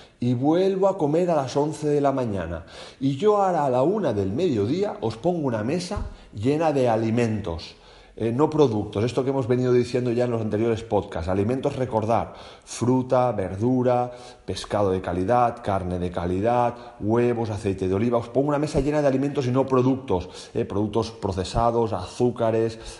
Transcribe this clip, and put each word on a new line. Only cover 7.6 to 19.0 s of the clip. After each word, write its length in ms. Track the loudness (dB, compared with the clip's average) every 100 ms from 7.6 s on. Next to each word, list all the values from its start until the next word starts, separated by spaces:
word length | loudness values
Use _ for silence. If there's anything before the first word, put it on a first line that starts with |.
| -10 -18 -20 -20 -18
eh, 160 | -4 -2
no 200 | 2 2
productos, 540 | 4 4 2 -2 -2
esto 200 | 0 0
que 60 | -2
hemos 160 | -2 0
venido 260 | 0 4
diciendo 400 | 2 2 -2 0
ya 120 | 0
en 80 | 0
los 100 | 0
anteriores 400 | -2 0 0 -2
podcasts. 480 | 0 0 0 -6 -2
Alimentos, 460 | 0 0 0 -2 -2
recordar, 580 | 0 0 2 0 -2 -10 -20 -20
fruta, 680 | -14 -4 0 2 2 2 2
verdura, 800 | 0 -4 -2 0 2 2 2 0 -6 -18 -16
pescado 460 | -10 -8 -4 0 2
de 100 | 2
calidad, 600 | -2 -2 2 4 2 0
carne 360 | -2 -2 -2 -4
de 120 | -4
calidad, 640 | -4 -2 0 2 2 0 -2 -14 -8
huevos, 480 | 0 2 2 0 -4
aceite 400 | -4 -4 -2 0
de 60 |
oliva. 240 | 0 2 0
Os 100 | 0
pongo 200 | -2 0
una 100 | 0
mesa 220 | 0 0
llena 200 | 0 2